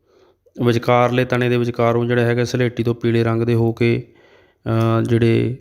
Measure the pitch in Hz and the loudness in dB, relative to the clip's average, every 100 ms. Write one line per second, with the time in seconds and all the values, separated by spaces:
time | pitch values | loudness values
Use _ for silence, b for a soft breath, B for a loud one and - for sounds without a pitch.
0 | b b b b _ - 120 117 127 123 | b b b b _ -2 0 0 2 2
1 | 123 123 127 120 123 120 120 120 117 117 | 2 0 -2 -2 0 0 -2 0 0 0
2 | 120 123 117 120 120 127 123 117 117 117 | 0 0 0 0 -2 -2 -2 -2 -4 -2
3 | 117 117 113 113 117 117 113 113 117 117 | 0 0 0 -2 0 0 0 0 0 0
4 | - b b b b b 117 113 113 113 | -6 b b b b b -4 -2 0 0
5 | 113 117 117 113 117 127 | 0 2 2 2 -2 -6